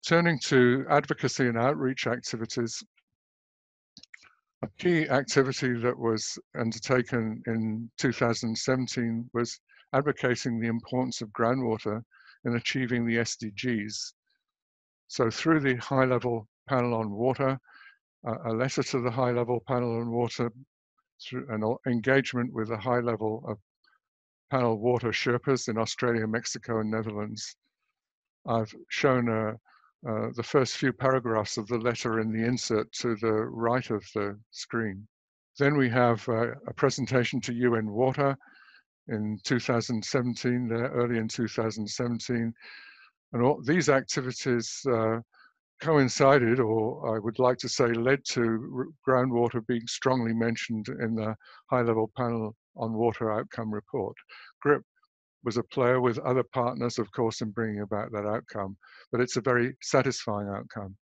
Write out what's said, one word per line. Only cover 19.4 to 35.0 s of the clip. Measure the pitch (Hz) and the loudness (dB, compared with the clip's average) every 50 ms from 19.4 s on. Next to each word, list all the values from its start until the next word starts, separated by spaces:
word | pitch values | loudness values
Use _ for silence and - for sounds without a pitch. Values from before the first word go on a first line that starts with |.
| 120 113 123 117 - - | 0 0 -2 -4 -2 -2
panel | 131 123 123 120 117 117 | -2 -2 0 -2 -2 -4
on | 117 120 | -4 -4
water, | 117 120 120 117 - - 123 117 113 127 135 _ _ _ _ _ _ _ _ _ _ _ | -2 -2 -2 -2 -2 -4 -4 -4 -6 -10 -20 _ _ _ _ _ _ _ _ _ _ _
through | - - 127 127 135 147 | -16 -10 -10 -10 -8 -6
an | 110 110 | -4 -2
o-, | 107 107 123 - _ | 0 -2 -2 -2 _
engagement | 135 120 120 107 131 131 135 127 - - 123 120 - | -2 -2 0 2 4 4 4 4 2 -2 -2 -4 -2
with | - 117 110 107 | -2 -4 -4 -4
a | 117 | -4
high | 107 101 131 123 120 | -4 -2 0 0 0
level | 120 120 117 101 110 110 107 117 - | 0 0 -2 -2 -2 -4 -4 -4 -6
of | - 107 98 _ _ _ _ _ _ _ _ _ _ _ _ _ _ _ _ _ _ | -8 -10 -10 _ _ _ _ _ _ _ _ _ _ _ _ _ _ _ _ _ _
panel | - 131 123 117 113 104 | -2 2 2 2 0 2
water | 104 123 123 117 123 117 | 2 2 2 2 0 -2
Sherpas | 107 - - 131 120 120 - - 135 123 - - | -2 0 0 0 0 0 2 0 0 0 0 -2
in | 110 110 | -2 -2
Australia, | 113 110 - - - 123 117 113 110 | -2 -2 -2 -2 0 0 2 0 0
Mexico, | 110 107 120 117 - - 117 - - 117 110 | -2 -2 -4 -4 -6 -8 -8 -6 -4 -2 -2
and | 110 110 | 0 0
Netherlands. | 110 110 107 113 104 104 107 107 110 110 - - - _ _ _ _ _ _ _ _ _ _ _ _ _ _ _ _ _ _ - | -2 -2 -4 -4 -6 -6 -8 -8 -8 -10 -12 -14 -14 _ _ _ _ _ _ _ _ _ _ _ _ _ _ _ _ _ _ -2
I've | 117 113 110 107 - - - _ | 0 0 0 -2 -8 -18 -14 _
shown, | - - - 143 127 127 120 117 | -6 2 4 4 4 4 2 2
uh, | 113 110 110 107 110 113 _ _ _ _ _ _ _ _ - 135 | 0 0 -2 -2 -6 -8 _ _ _ _ _ _ _ _ -8 -6
uh, | 110 107 110 117 123 | -4 -4 -4 -4 -6
the | 120 | -6
first | 113 - - 147 127 117 - | -8 2 2 2 2 2 -2
few | - - 131 | 0 0 0
paragraphs | 120 - 139 131 131 131 117 120 113 110 104 - - | 0 2 2 2 2 2 2 0 0 0 0 -2 -4
of | - 107 101 | -6 -4 -2
the | 120 113 | -4 -2
letter | 113 123 117 - - 120 110 110 | 0 -2 -2 -2 -2 -2 0 0
in | 110 110 | 0 0
the | 110 110 113 | 0 0 0
insert | 120 127 120 - - 117 107 - - - | 0 0 -2 -2 0 0 0 0 -2 -8
to | - - 123 113 | -6 -2 -2 -2
the | 104 113 113 | 0 0 0
right | 107 107 113 - - 113 117 117 120 127 123 - | 0 0 0 -4 -4 -2 0 2 2 0 0 -2
of | 117 101 98 - | -4 -4 -4 -6
the | - 107 101 101 101 107 110 _ | -4 -4 -4 -4 -6 -10 -16 _
screen. | - - - _ - 117 113 104 95 95 | -14 -14 -10 _ -2 -2 -2 -2 -4 -8